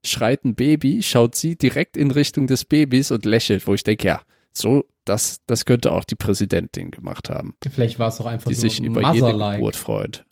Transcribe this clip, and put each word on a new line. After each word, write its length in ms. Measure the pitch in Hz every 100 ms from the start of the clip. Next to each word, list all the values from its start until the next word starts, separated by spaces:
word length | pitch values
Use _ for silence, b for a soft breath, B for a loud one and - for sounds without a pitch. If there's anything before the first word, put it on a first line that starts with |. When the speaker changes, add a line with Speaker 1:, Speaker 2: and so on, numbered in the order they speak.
Speaker 1:
schreit 400 | - - 117 139
ein 100 | 127
Baby, 480 | 113 135 151 135 226
schaut 320 | - 123 117
sie 220 | - 160 170
direkt 400 | 131 110 185 -
in 160 | 143
Richtung 340 | 135 143 - 127
des 180 | 127
Babys 460 | - 151 147 127 139
und 140 | 113
lächelt, 420 | 107 113 - 98 -
wo 80 |
ich 80 | 101
denke, 240 | - 107 98
ja, 140 | 73 _ _ _
so, 320 | - 104 139 - _
das, 360 | - 104 - - -
das 160 | 117
könnte 260 | - 123 -
auch 140 | 85
die 100 | -
Präsidentin 800 | 107 - 98 101 - - - 87
gemacht 360 | - 92 - -
haben. 280 | - - - 135
Speaker 2:
Vielleicht 300 | 131 113 117
war 80 | 113
es 80 | -
doch 80 | 117
einfach 220 | 117 131
Speaker 1:
Die 60 |
Speaker 2:
nur 60 | 117
Speaker 1:
sich 180 | 117 -
über 200 | 120 113 127
jede 120 | 143
Speaker 2:
Mother-like. 320 | 123 107 104 101
Speaker 1:
Geburt 180 | 107
freut. 500 | - - 107 101 - _